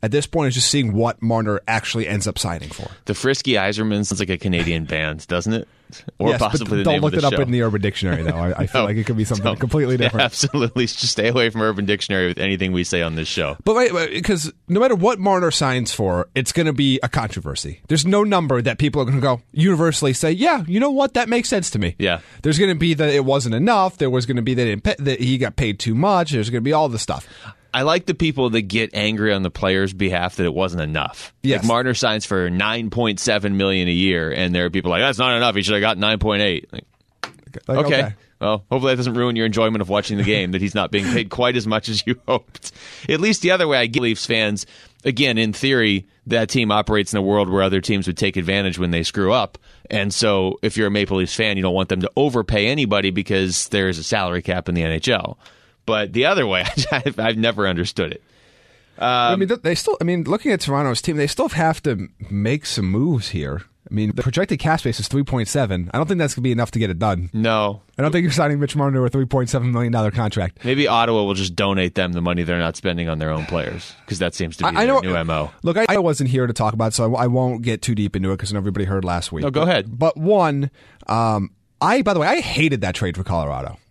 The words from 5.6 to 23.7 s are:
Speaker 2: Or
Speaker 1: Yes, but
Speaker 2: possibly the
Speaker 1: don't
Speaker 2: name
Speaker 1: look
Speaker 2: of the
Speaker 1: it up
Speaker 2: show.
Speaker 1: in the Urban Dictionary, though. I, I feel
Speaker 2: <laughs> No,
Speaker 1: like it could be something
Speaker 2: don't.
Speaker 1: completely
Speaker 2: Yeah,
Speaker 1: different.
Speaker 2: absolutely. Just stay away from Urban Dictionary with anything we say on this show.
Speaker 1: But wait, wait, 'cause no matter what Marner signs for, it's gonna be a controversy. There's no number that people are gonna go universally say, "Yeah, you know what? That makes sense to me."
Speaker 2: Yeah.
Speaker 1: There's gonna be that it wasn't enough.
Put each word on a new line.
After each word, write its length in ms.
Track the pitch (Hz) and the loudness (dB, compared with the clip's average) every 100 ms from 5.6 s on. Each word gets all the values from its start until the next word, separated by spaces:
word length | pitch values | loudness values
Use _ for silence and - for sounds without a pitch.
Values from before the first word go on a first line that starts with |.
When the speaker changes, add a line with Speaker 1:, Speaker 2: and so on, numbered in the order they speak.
| - _ _ - - - | -4 _ _ -20 -18 -4
Speaker 2:
Or 100 | 107 | 0
Speaker 1:
Yes, 80 | 117 | 2
but 140 | 110 | 0
Speaker 2:
possibly 260 | 147 113 104 | 0 -2 0
the 60 | |
Speaker 1:
don't 80 | 98 | 2
Speaker 2:
name 80 | - | 2
Speaker 1:
look 120 | 151 | 2
Speaker 2:
of 60 | 175 | 2
the 40 | 147 | 2
Speaker 1:
it 60 | |
up 40 | 156 | 2
Speaker 2:
show. 60 | |
Speaker 1:
in 80 | 131 | 0
the 120 | 120 | 2
Urban 180 | 117 104 | 2 2
Dictionary, 400 | 101 - 92 82 | -2 -2 -2 0
though. 140 | 80 82 | -2 -2
I, 240 | 87 90 | -2 -2
I 60 | 95 | -2
feel 140 | 131 | 0
Speaker 2:
<laughs> 0 | |
No, 40 | 104 | 0
Speaker 1:
like 100 | 107 | 0
it 80 | |
could 120 | 107 113 | -2 0
be 80 | |
something 200 | 107 110 | 0 0
Speaker 2:
don't. 140 | 98 101 | -2 -2
Speaker 1:
completely 380 | 127 156 135 127 | 0 0 2 2
Speaker 2:
Yeah, 60 | |
Speaker 1:
different. 200 | 127 117 | 0 2
Speaker 2:
absolutely. 600 | 120 - 139 147 117 127 120 | -2 0 -2 0 0 0 -2
Just 220 | - 120 | -2 -4
stay 180 | - 110 | 0 2
away 240 | 123 117 | 2 2
from 120 | 110 | 2
Urban 220 | 110 98 | 0 0
Dictionary 440 | 101 104 - 98 90 | 0 -2 0 0 0
with 100 | 90 | 0
anything 320 | 95 95 92 | -2 0 0
we 140 | 90 | 0
say 180 | 87 90 | 0 0
on 140 | 82 80 | -2 -2
this 100 | 80 | -4
show. 300 | - 76 71 | -2 -4 -2
Speaker 1:
But 100 | - | 0
wait, 180 | 220 247 | 2 2
wait, 300 | 175 165 - | 2 -2 -4
'cause 280 | 170 185 151 - - | -2 -2 -2 -12 -2
no 100 | 185 | 2
matter 160 | 254 | 4
what 240 | 214 190 240 | 4 2 2
Marner 320 | 190 190 175 | 2 2 2
signs 420 | - 139 127 117 | 0 0 0 -2
for, 360 | - 101 90 87 - | -2 0 0 0 -2
it's 160 | 127 | -2
gonna 200 | - 160 | 0 0
be 280 | 143 139 131 | 2 2 2
a 60 | 120 | 0
controversy. 720 | - 113 - 78 67 73 76 - | -2 -4 -6 -8 -8 -8 -12 -2
There's 180 | 160 156 | 0 4
no 160 | 202 | 2
number 400 | 208 196 156 127 | 4 2 2 2
that 160 | 120 113 | 0 0
people 240 | 147 147 | 0 0
are 20 | |
gonna 160 | 123 135 | 0 2
go 220 | 135 123 - | 2 0 -4
universally 600 | - 170 175 165 147 143 | 2 2 4 2 2 0
say, 180 | 127 160 | 0 0
"Yeah, 320 | 170 294 302 160 | 2 2 2 0
you 100 | 190 | 0
know 140 | 277 | 2
what? 220 | 269 277 | 2 0
That 140 | 254 233 | 0 0
makes 200 | 240 240 | 0 0
sense 220 | 214 175 | -2 -2
to 100 | 113 | -2
me." 160 | 90 - | -2 0
Speaker 2:
Yeah. 220 | 98 85 - - | 0 0 -4 -6
Speaker 1:
There's 160 | 151 151 | 0 2
gonna 160 | 196 170 | 2 2
be 180 | 170 | 0
that 160 | 151 151 | 2 2
it 120 | 143 | 2
wasn't 320 | 135 139 123 113 | 2 0 0 0
enough. 420 | 185 | 2